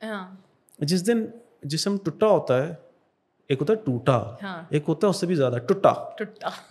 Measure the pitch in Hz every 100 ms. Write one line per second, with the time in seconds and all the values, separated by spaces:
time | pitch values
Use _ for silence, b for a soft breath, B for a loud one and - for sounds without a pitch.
0 | 220 208 185 190 _ _ _ - 147 180
1 | 185 233 214 - - _ 143 156 196 202
2 | 185 - 220 170 - 127 156 165 - _
3 | _ _ _ _ - 139 151 214 220 123
4 | 139 123 104 - 196 175 - 151 147 160
5 | 208 170 175 175 127 120 117 196 143 -
6 | - - 214 - 175 - -